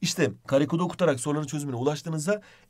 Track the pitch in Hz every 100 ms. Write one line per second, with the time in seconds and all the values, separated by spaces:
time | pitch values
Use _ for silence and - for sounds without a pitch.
0 | 175 - 143 - - 135 147 170 175 -
1 | 170 131 147 147 147 151 143 120 135 147
2 | 165 160 151 208 - -